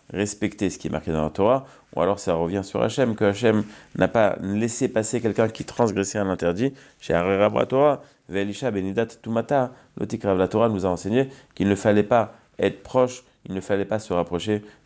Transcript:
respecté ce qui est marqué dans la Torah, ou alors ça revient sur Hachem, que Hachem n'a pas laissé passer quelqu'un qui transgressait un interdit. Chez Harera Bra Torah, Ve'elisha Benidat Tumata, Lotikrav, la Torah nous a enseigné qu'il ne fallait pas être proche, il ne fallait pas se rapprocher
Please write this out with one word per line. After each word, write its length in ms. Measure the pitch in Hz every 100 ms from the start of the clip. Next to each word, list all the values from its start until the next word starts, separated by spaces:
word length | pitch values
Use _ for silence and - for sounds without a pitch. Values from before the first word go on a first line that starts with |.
| -
respecté 580 | 90 104 - 107 - 95
ce 80 | -
qui 80 | -
est 40 |
marqué 200 | 78 87
dans 120 | 80
la 60 | 78
Torah, 360 | 87 101 135 135 - _ -
ou 60 |
alors 180 | 87 98
ça 140 | -
revient 280 | 82 85 98
sur 180 | 95 107
Hachem, 340 | 113 127 123 107
que 100 | 104
Hachem 380 | 107 117 107 104 - - -
n'a 120 | 92
pas 280 | 117 104 -
laissé 460 | 95 104 117 - 131
passer 340 | 113 104 120
quelqu'un 260 | 113 101 110
qui 160 | -
transgressait 540 | - - 117 101 98 107
un 120 | 95
interdit. 440 | 90 85 90 135 135 - _
Chez 140 | -
Harera 360 | 82 90 98 107
Bra 160 | 117 123
Torah, 340 | 131 147 139 - _ -
Ve'elisha 420 | 92 101 101 131
Benidat 340 | 101 95 101 113 -
Tumata, 500 | 110 113 113 143 123 - _ -
Lotikrav, 380 | 104 110 101 92
la 100 | 92
Torah 220 | 107 113
nous 160 | 101 92
a 40 |
enseigné 400 | 87 95 120 135 - -
qu'il 140 | - 98
ne 80 | 98
fallait 280 | 110 104
pas 300 | 104 120 107 - _ -
être 240 | 98 -
proche, 420 | - 131 127 - - _ 80
il 60 |
ne 80 | 95
fallait 240 | - 101 98
pas 140 | 107
se 120 | -
rapprocher 520 | 87 85 87 104 104 104 -